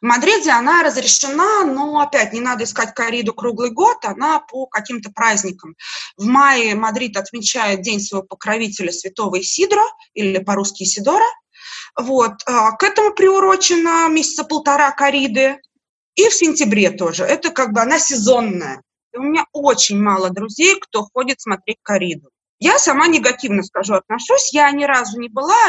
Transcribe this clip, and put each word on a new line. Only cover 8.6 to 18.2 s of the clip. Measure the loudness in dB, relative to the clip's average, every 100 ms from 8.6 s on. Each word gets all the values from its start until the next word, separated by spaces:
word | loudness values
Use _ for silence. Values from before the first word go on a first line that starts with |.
| -4 -6 -8
Святого | -8 -10 -6 -4 -4
Исидро, | -4 -2 0 2 0 -2 -16
или | -6 -2 -2
по-русски | -2 -2 -4 -6
Исидора. | -6 -4 0 2 2 -2 _ _ -20 -18 -14 -8
Вот, | -2 2 0 -2 -2
а, | 2 2
к | 2
этому | 0 2 0
приурочено | 4 4 6 4 2 2 2 2 2 2
месяца | 2 -2 -4
полтора | -4 -4 0 4 2
корриды. | 2 0 2 0 2 0 0 _ _ _ _ _ 4
И | 4
в |
сентябре | 4 0 0 0 2 2
тоже. | 0 -4 -2
Это | 0 0 -2
как | -2 -2
бы | 0
она | 2 2
сезонная. | 0 0